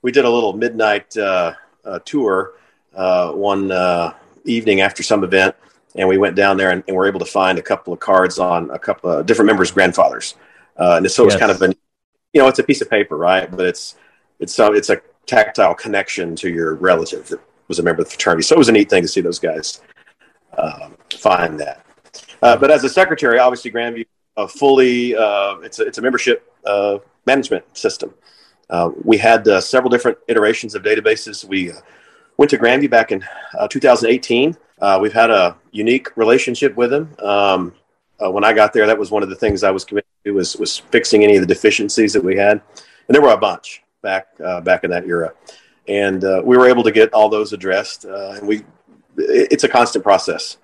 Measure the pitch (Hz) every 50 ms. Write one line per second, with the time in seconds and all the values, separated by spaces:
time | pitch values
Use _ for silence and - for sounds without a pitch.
0 | - 123 123 139 123 123 117 120 113 104 95 104 117 117 113 110 113 107 104 101
1 | - _ - 110 104 98 95 90 87 85 80 - - _ _ _ _ - 98 87
2 | _ - - 147 131 104 95 92 95 - - _ _ _ _ _ _ _ _ 92
3 | 92 92 92 90 90 85 73 90 101 101 98 98 98 95 92 90 90 90 87 87
4 | 85 82 - - _ _ _ _ _ - 117 113 110 113 101 95 95 98 - -
5 | - - 113 104 95 90 92 95 95 95 - _ _ _ _ _ _ _ _ -
6 | 98 92 95 95 101 95 85 95 98 98 98 95 98 92 90 92 - - 95 92
7 | 95 98 95 95 82 - - 101 95 92 92 85 - - 104 - - - 87 82
8 | - - 95 92 92 92 90 - 92 90 87 85 85 69 65 - - - 98 -
9 | - 90 85 73 71 92 113 113 110 104 110 95 92 85 - 98 95 87 85 -
10 | 87 76 62 57 - - - _ _ _ _ _ _ _ _ - 85 87 87 82
11 | 92 95 - - 120 101 101 92 - 104 95 - 95 92 95 _ _ _ _ _
12 | _ _ _ _ _ _ _ 156 135 131 127 - - - 139 135 - - 113 104
13 | 104 - 80 76 - 87 92 95 92 90 90 92 92 90 90 - - - - _
14 | _ _ _ _ _ _ _ _ - - - - 117 104 107 104 101 - 104 -
15 | _ _ _ _ _ - - 117 107 107 - - 104 82 85 - - 113 104 98
16 | 95 - - - 90 85 82 82 - 92 85 82 82 80 78 76 87 95 90 82
17 | 80 - - 80 - - - - _ _ _ _ _ _ 87 - 82 85 85 -
18 | - - - - - - 85 80 - - 156 170 143 113 113 104 101 - - 92
19 | 87 85 - 98 87 85 87 - - 85 78 80 78 - - - _ _ _ _
20 | _ _ _ _ _ _ _ _ _ _ - - 80 80 76 - - - _ _
21 | _ _ - - - 107 92 87 87 85 78 76 76 69 67 _ _ _ _ _
22 | _ _ _ - - _ - _ - 120 120 117 139 139 151 143 123 135 - 185
23 | 190 185 165 - 151 127 117 123 127 127 123 120 - 120 104 117 117 120 117 113
24 | 113 _ _ _ _ _ _ - 104 92 - - 139 139 135 135 131 127 123 120
25 | 120 123 117 110 110 104 101 101 98 101 98 87 80 113 - - 110 107 - -
26 | 110 131 127 - - 127 120 - _ _ _ _ _ - 101 101 101 104 101 101
27 | _ _ _ _ _ - 135 139 127 - 113 90 _ _ _ - - 107 - -
28 | - - _ _ _ _ _ _ _ _ _ _ _ _ - 85 85 85 - -
29 | - - 113 104 113 113 113 110 104 107 101 92 90 - - 127 127 127 120 120
30 | - 123 107 _ _ - 113 110 104 107 113 - - 110 104 101 92 104 107 110
31 | 107 110 110 107 - 110 104 - - 95 98 95 92 87 82 - _ _ _ _
32 | _ _ _ _ _ _ _ - 143 147 - 117 - 117 123 135 143 135 - -
33 | - - 107 92 - - - - - - - - 127 127 - 135 131 135 123 113
34 | 117 113 117 127 - - 123 120 135 160 170 _ _ _ _ _ - 101 98 95
35 | 101 107 - 113 113 117 113 101 90 87 85 _ _ _ _ 104 107 117 123 139
36 | - - _ - 113 110 117 127 - - 120 - 143 135 98 113 123 120 131 147
37 | 160 156 147 - - 101 101 101 101 101 95 92 92 87 - _ _ _ _ _
38 | _ _ _ _ 110 92 92 101 104 107 113 107 107 104 - 120 107 104 113 104
39 | 107 92 104 107 101 95 95 - - 107 101 92 104 98 95 95 - - - 101
40 | - _ _ _ _ 101 101 98 90 - - - 85 - - - _ _ - -
41 | - - - 107 104 104 104 101 92 87 - - - 107 104 - 110 101 - -
42 | 110 104 98 107 90 92 95 95 101 104 104 104 _ _ _ - - _ _ _
43 | _ _ 123 147 147 131 110 101 110 101 90 - _ - - - _ _ _ _
44 | - 104 95 95 - _ _ _ 78 90 92 87 85 90 90 82 - 87 87 87
45 | 87 95 85 85 82 78 - _ _ - - _ _ _ _ _ _ - 101 101
46 | 101 98 95 92 95 95 95 92 92 110 123 123 127 127 127 120 113 110 107 113
47 | 110 - - 110 107 - 107 107 107 101 107 95 90 95 92 98 110 - - -
48 | - - 95 101 98 95 98 104 104 101 110 107 - _ _ _ _ _ _ _
49 | _ _ _ - 80 - - - 85 - 147 143 - 135 - 123 117 113 - 110
50 | - 104 98 92 - - 85 78 - - - _